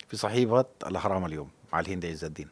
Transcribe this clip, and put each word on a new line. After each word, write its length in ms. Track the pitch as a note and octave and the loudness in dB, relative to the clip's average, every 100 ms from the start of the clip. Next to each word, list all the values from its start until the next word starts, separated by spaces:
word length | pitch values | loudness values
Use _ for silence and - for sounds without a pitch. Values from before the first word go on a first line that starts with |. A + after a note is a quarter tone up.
| - | -12
في 80 | A2 | -4
صحيفة 480 | G#2 A#2+ A#2 B2 B2+ - - | 0 4 6 6 4 -2 -4
الأهرام 380 | F#2 G2+ F#2+ | -2 0 0
اليوم 240 | E2+ D#2 C#2+ - - | 0 -4 -10 -14 -2
مع 80 | E2 | -2
الهند 260 | E2+ F2+ E2+ | 0 -4 -4
عز 180 | D#2 | -6
الدين. 240 | D#2+ D2+ C#2+ | -8 -10 -14